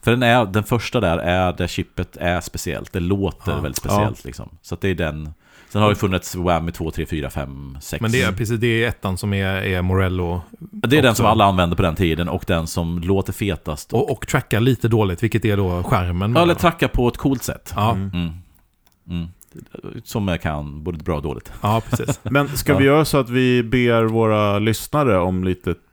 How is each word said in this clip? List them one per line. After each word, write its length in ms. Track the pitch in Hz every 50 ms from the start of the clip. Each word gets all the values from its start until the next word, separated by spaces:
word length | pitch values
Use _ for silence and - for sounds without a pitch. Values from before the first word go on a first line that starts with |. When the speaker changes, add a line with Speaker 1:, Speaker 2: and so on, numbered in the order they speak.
Speaker 1:
för 100 | - -
den 120 | 113 127 127
är, 220 | 120 117 123 117
den 180 | 95 95 107 104
första 360 | - 127 117 - - - 127
där 180 | 104 87 95 87
är, 360 | - 85 90 92 92 90 85
där 140 | - 90 85
chippet 500 | - - 85 - _ - 90 - - -
är 240 | - 87 87 87
speciellt. 520 | - - - - - - 76 53 - - -
Det 60 | 98
låter 520 | 85 87 98 98 98 87 - - - -
Speaker 2:
Ja. 40 | 76 71
Speaker 1:
väldigt 160 | 73 71 64 -
speciellt 420 | - - 98 101 104 107 - - -
Speaker 3:
Ja. 40 | -
Speaker 1:
liksom. 220 | - - - - - -
Så 140 | _ - 95
att 60 | 87
det 80 | - 98
är 60 | 92
den. 380 | 82 87 78 76 78 78 76 76 _ _ _ _ - - _
Sen 120 | - 104
har 80 | 107 104
det 60 | 104
funnits 400 | - - 98 92 87 - - -
whammy 360 | 90 87 90 87 82 80 85
två, 200 | 85 - 82 80
tre, 140 | - - 87
fyra, 240 | - - 80 69 65
fem, 480 | - - 69 67 67 67 69 67 67 69
sex. 200 | - - - 147
Speaker 2:
Men 100 | 120 110
det 100 | 117 131
är 100 | 127 110
precis, 280 | 95 95 120 101 120 113
det 240 | 113 120 113 113 113
är 40 | 120
ettan 280 | 113 _ - 101 92 92
som 160 | - 104 101
är, 120 | 98 98 95
är 340 | 95 95 - 98 95 90
Morello 600 | 90 90 92 95 95 92 92 90 90 85 87 87 85 - - -
Speaker 1:
Det 380 | - - - 214 - 117 127 156
är 40 |
den 100 | 147 127
Speaker 2:
också. 120 | 107 - 113
Speaker 1:
som 80 | 107
alla 140 | 110 113 104
använde 300 | 98 95 92 90 85 87
på 60 | -
den 140 | 92 85 80
tiden 340 | 85 98 85 80 78 87 82
och 140 | 69 92 - -
den 200 | 95 82 82 80
som 320 | - - 85 82 85 87
låter 340 | 82 90 98 98 95 - 95
fetast. 600 | - 110 98 87 - _ - 76 73 - _ -
Speaker 2:
Och, 180 | 113 139 -
och 160 | 131 - - -
trackar 320 | - 143 - _ - 104
lite 280 | 113 131 127 - - 117
dåligt, 360 | 113 113 110 95 90 - -
vilket 220 | 110 - 113 98
är 120 | 110 101 98
då 260 | 101 92 87 87 90
skärmen 480 | - - 98 92 90 87 87 95 104 120
Speaker 1:
Ja, 20 | 156
eller 60 | 175 170 170
Speaker 2:
med 40 | 170
Speaker 1:
trackar 300 | - 175 165 - 147 127
på 200 | - - 123 120
ett 100 | - -
coolt 260 | - 147 135 127 -
sätt. 300 | - - - _ - -
Speaker 2:
Ja. 160 | - 104 113
Speaker 3:
Mm. 200 | 117 92 98 98 95
Speaker 1:
Mm. 180 | 87 87 82 80 90 - _ _ _ _ _ _ _ _ _ _ _ _ -
Mm. 180 | 87 87 82 85 90 _ - _ - - - - _ - - - - - 113
Som 240 | - - 117 101 95
jag 140 | 87 82
kan 420 | - 82 76 73 73 73 71 76 76
både 140 | 90 82 80
bra 180 | - 92 85
och 60 | 73
dåligt. 300 | 71 76 65 55 - - - -
Speaker 2:
Ja, 200 | - 104 107 113 - -
precis. 300 | - - - - - - _
Speaker 3:
<laughs> 0 |
Men 240 | 107 120 143 143 139
ska 240 | 143 131 - -
Speaker 1:
Ja. 60 | 147 139
Speaker 3:
vi 80 | 139
göra 200 | 135 143 156 156
så 120 | 143 - 147
att 120 | 131 123
vi 340 | 120 131 127 127 123 123 120
ber 400 | 113 117 127 123 120 117 113 113
våra 560 | 113 110 113 113 110 107 107 104 104 101 101
lyssnare 580 | 107 113 110 - - - - 151 147 131 101 92
om 240 | 87 92 92 92 92
lite 320 | 95 92 - - 92 85 - _ _